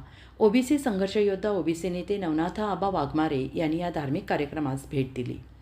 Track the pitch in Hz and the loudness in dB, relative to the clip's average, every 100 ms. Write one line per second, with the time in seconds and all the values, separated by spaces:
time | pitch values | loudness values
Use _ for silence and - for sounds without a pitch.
0 | - - - - 220 233 254 294 262 190 | -10 -20 -12 4 6 6 4 2 2 0
1 | 196 208 202 190 214 196 156 165 190 180 | 0 2 2 2 0 0 0 0 -2 -4
2 | 175 202 175 156 175 196 214 180 196 180 | -2 -2 0 0 0 -2 -2 0 0 0
3 | 139 151 156 139 135 170 156 160 175 165 | 0 0 0 0 -2 -2 0 0 -2 -2
4 | 143 160 202 175 139 156 143 135 - 143 | -2 -2 -2 -2 -2 -2 -2 -4 -4 -2
5 | 127 127 123 - - - | -2 -4 -6 -8 -12 -20